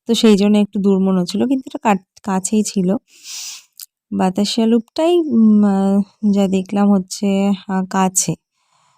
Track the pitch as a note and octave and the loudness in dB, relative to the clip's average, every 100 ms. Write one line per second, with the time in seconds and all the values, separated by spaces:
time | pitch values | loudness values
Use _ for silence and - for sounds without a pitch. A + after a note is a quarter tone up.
0 | - A3+ A3+ G3+ G#3 G#3 G3+ G#3 G3 F#3+ | -4 2 4 4 4 2 0 -2 0 2
1 | F#3+ F#3+ F3 G3+ A#3+ C4+ - - A#3 F#3+ | 2 0 -2 -4 -2 -2 -6 -6 -2 -2
2 | - _ - F#3+ F#3 G#3+ G#3 G3+ F3+ G#3 | -4 _ -6 -4 -2 -2 -2 -2 -2 -4
3 | - _ - - - - _ - - _ | -8 _ -18 -16 -14 -18 _ -20 -20 _
4 | _ G3 F#3+ F#3 G3+ - A3+ A#3 - - | _ -4 -2 -2 -4 0 0 0 -2 -2
5 | E4 F4 D#4 A3+ A3 G#3 G3+ G3 G3 G3 | 0 0 0 2 4 4 2 2 2 0
6 | G3 _ G#3 G3+ G3 F#3+ F#3 G3+ G3+ G3+ | -2 _ -2 0 0 -2 -2 0 2 2
7 | F#3 - G3+ G3 G3 F#3+ - F#3+ F#3 F#3+ | -2 -6 -2 0 0 -2 -4 -6 -4 -2
8 | F#3+ F#3 - D#3+ _ _ _ _ _ | 0 -2 -4 -8 _ _ _ _ _